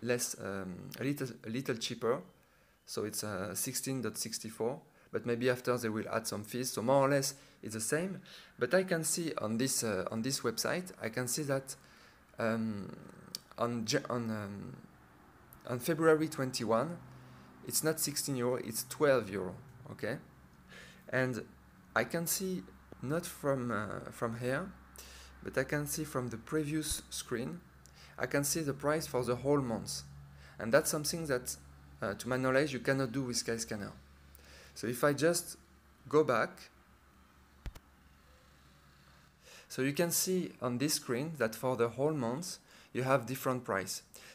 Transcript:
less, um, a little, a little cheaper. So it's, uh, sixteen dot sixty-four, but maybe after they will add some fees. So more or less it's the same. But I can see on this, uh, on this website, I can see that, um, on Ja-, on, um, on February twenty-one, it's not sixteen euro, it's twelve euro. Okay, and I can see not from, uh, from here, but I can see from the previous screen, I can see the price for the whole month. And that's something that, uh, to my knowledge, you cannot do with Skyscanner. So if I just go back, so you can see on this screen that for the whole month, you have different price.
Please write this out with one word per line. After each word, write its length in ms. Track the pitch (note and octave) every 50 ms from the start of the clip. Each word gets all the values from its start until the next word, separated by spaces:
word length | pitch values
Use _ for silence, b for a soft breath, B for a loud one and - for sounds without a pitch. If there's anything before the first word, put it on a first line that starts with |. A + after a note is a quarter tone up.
less, 340 | - A#2+ B2 A#2+ B2 - - - G#2+
um, 460 | G2 G2 F#2+ F#2 F#2 F2+ F#2 G2 G2 - -
a 40 | A#2+
little, 240 | C#3 C#3+ C#3+ C3 A#2+ A2+ - -
a 40 | A2
little 260 | A2+ C3 C#3 - B2+
cheaper. 460 | A2+ - - A#2+ A#2 A#2+ A2+ B2+ E3 F3+ - - b b b b b b b b b b
So 200 | - - A2+ G#2
it's, 180 | G#2+ G#2+ - G#2+
uh, 320 | G#2+ G2+ F#2 G2 F#2 F#2+
sixteen 460 | - - C3+ B2+ - - C3+ C3+ C3
dot 160 | A2 G#2+ -
sixty-four, 640 | - - A2+ - - - A2 - - A2 A#2+ C#3+ E3 - B B B B B
but 140 | B A2 -
maybe 240 | A#2+ A#2+ A#2 B2+ B2+
after 280 | B2 B2 - B2+ B2
they 100 | A#2+ A2+
will 200 | A2 G#2+ A2 G2+ -
add 160 | G#2 A2 A2+
some 160 | - G#2 G2+ G#2
fees. 280 | - - A#2+ C3 C3
So 100 | - -
more 240 | G#2+ B2+ C#3 C#3 C3+
or 40 | C#3
less 260 | C#3+ C#3 C#3 - - B B B B B
it's 140 | B A2 G#2+
the 40 | A2
same. 420 | A2 - D3 D#3 F3+ G3 F3+ - B B B B B B B
But 160 | B A#2+ - -
I 100 | F#3+ F#3
can 200 | F#3 F3 E3 D#3
see 300 | C#3+ - F#3 E3+ D#3+ -
on 200 | - G#2+ G#2+ A2+
this, 260 | A2+ C3 C3 - - A#2+
uh, 220 | A2 G2+ F#2 - -
on 140 | A2 A2+ A2+
this 160 | C3+ C3+ -
website, 520 | - A#2 A2+ - - A#2 D3 F3+ F3+ F#3 - -
I 100 | A2 A2+
can 180 | A2+ B2+ B2+
see 160 | B2 - D#3+ D3+
that, 320 | C#3 C3+ C3+ - - - - B B B B B B B B B B B -
um, 560 | A2+ A2 A2+ A2+ A2+ A2 G#2 G2+ F#2 - - - - - - - - - - - - - - -
on 260 | A#2 A#2+ A#2+ A#2 A2
Ja-, 120 | A2 B2 B2+ - -
on, 220 | A#2+ B2 A#2 A2
um, 460 | A2 G#2+ G#2 G2+ G2+ G2 G2 F#2+ - - - - - - - - - - - - - - - - - - -
on 100 | - B2
February 500 | B2 - E3+ E3 D3 E3 D#3+ D#3 D3+ D#3+
twenty-one, 720 | D3 D3+ - C3 B2+ C3 - B2 G#2+ A2+ A2+ C#3 E3 F3 - - B B B B B B B B B B B -
it's 160 | - - - D#3
not 160 | D#3 D#3 -
sixteen 360 | - D3+ C#3+ - - - C3+
euro, 200 | B2 A#2+ B2 B2+
it's 280 | - - - A#2 - - -
twelve 400 | - - D3+ C#3+ C3+ B2 G#2+ G2
euro. 240 | G2 G2 F#2 F#2 - - - - - - - A2
Okay, 260 | G#2+ - G#2+ G#2+ C3 F3 - - - - - - - - - B B B B B B B B B
and 340 | - B2+ B2+ B2+ B2 G#2+ - - - - - - - - - - -
I 80 | A2+ A#2+
can 220 | A#2+ - E3 E3+
see 380 | D#3 - - F#3+ F#3+ F#3 D3+ - - - - - - - - -
not 240 | B2+ D3+ F3 F3
from, 440 | - - - D3+ C#3+ C#3 C3 A#2+ A#2+
uh, 380 | A2 G2+ G#2+ G2 G2 G2 C3 -
from 280 | - - A#2+ A2+ A#2 A#2+
here, 320 | B2 B2 C3 D3+ F#3+ G3+ - - - - - B B B B B B B B B -
but 120 | - -
I 60 | C3 C3+
can 220 | C#3 D3+ D3 D3
see 180 | C#3+ - D#3+ D3+
from 260 | D3 - C3 B2 A#2+
the 80 | A2+
previous 680 | A2 - - D3+ D#3 D3+ C#3+ D#3 D#3 D3+ D3+ - - - -
screen, 520 | - - - - B2+ A2+ C3 D3+ F3 F3 - - - - - B B B B B B B
I 60 | -
can 180 | A#2+ - C#3+ C#3+
see 180 | C#3+ - E3+
the 120 | D#3 C#3 C3+
price 340 | C#3+ C#3+ C#3+ D3+ E3 D#3
for 160 | - - B2 B2
the 120 | A2+ B2
whole 260 | A#2+ C3 C#3+ D3 C#3+
month. 400 | C3 A#2+ A2 F#2+ F#2+ - - - - - - - - - B B B B B B
And 140 | G#2 A2+ A2+
that's 160 | D3+ D#3 -
something 380 | D#3+ D#3 D3 - - E3 E3
that, 280 | C#3+ B2+ B2+ B2+ - - - - - - - - - - -
uh, 140 | A2+ G2+ G2+
to 120 | - -
my 80 | A#2+ B2+
knowledge, 380 | B2+ C3 C3 C3 C3+ D3+ D3 C3
you 60 | A#2
cannot 320 | A#2 C3+ C3+ C3+ C3+ A#2
do 100 | A2+ C#3
with 160 | C3+ B2 A#2
Skyscanner. 540 | - - - A2+ A2+ - - A2+ G#2 G2 G2+ - - - - - - - - - B B B B B B B B
So 140 | - -
if 160 | A#2 B2 B2 D3+
I 100 | D3 C#3+
just 440 | C3 D3 E3+ E3+ E3+ - - - - - - - - - - - - - C3
go 140 | C#3+ D3+ D3+
back, 460 | C3+ A#2+ A2 C#3 F3+ - - - - - - - - - - - - - - - - - - - - - - - - - - - - - - - - - - - - - - - - - - - - - - - - - - - - - - - - _ _ B B B B B B
so 140 | - - C3
you 100 | C#3 C#3+
can 180 | F3+ E3+ E3+
see 400 | E3 - - F#3 F#3 F#3 E3 - - -
on 180 | B2 B2+ A#2+ A#2+
this 160 | C#3 D#3 D3+
screen 380 | - - - A#2 A#2+ D3 E3 E3
that 180 | C3+ A2+ A2+ A2+
for 220 | - - B2+ B2+
the 120 | G#2+ A#2 A#2
whole 240 | A#2 B2+ C#3 D#3 D#3
month, 440 | C#3+ A#2+ A2+ B2+ D#3+ F3 - - - B B B B B B
you 120 | B A#2 C3
have 240 | C3 C3+ C3+ A2+
different 360 | A2+ C3 - - C3+ B2+ B2+ B2
price. 380 | - G2+ F#2+ F2+ F#2+ - - - - - B B B B